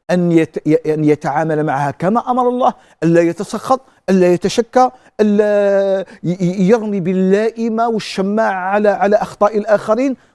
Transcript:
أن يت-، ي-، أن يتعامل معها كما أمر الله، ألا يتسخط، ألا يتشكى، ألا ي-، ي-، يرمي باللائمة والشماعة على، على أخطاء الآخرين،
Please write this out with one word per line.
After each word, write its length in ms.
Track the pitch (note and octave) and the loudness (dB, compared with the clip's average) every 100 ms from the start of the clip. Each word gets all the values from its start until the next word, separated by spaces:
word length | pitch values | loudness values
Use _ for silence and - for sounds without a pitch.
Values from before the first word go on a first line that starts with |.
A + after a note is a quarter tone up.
| - | -4
أن 220 | F3+ F3 | 0 2
يت-، 340 | E3 D#3+ - D3+ | 2 0 -4 -2
ي-، 280 | D#3+ D3+ | 0 0
أن 100 | D#3 | 0
يتعامل 600 | D3 D3 D3+ C#3+ D#3+ D3+ | 0 0 0 -2 -2 -2
معها 260 | D#3 C3+ C#3+ | -2 -2 -4
كما 400 | - F3 A3+ B3 | -4 -2 -2 -2
أمر 180 | B3+ B3 | -2 -2
الله، 260 | B3 B3+ - _ - | 0 -2 -4 _ -4
ألا 180 | E3 E3+ | 2 2
يتسخط، 600 | E3+ E3+ F#3+ G#3+ - C4 _ _ - | 2 -2 -8 -8 -4 -4 _ _ 0
ألا 220 | F#3+ F3+ | 2 4
يتشكى، 580 | F3 F#3+ - A3+ B3+ B3+ - _ - | 2 -2 -2 0 2 2 0 _ -2
ألا 800 | G#3+ G#3 G#3 G#3 G3+ G3 G3 F#3+ F3 - | 0 2 2 2 2 2 0 -2 -6 -8
ي-، 60 | D#3 | -6
ي-، 380 | F3+ F3 F#3+ F3+ | -2 -2 0 2
يرمي 320 | A#3 G#3+ G3+ | 2 0 -4
باللائمة 880 | E3+ F#3+ F#3 G3 A3 A3+ A#3 A3 A#3 | -2 0 2 2 0 -4 -4 -2 -2
والشماعة 840 | A3 - - F#3+ G#3+ A3 F#3+ F#3 | -2 -6 -6 -4 -2 -2 -2 -4
على، 180 | G#3 G#3 | 0 0
على 280 | F#3 G3 G#3 | 2 2 0
أخطاء 420 | - - G#3 G#3+ | -2 0 0 0
الآخرين، 580 | G#3 G#3 - A3 C4+ B3 _ | 0 0 0 0 0 -4 _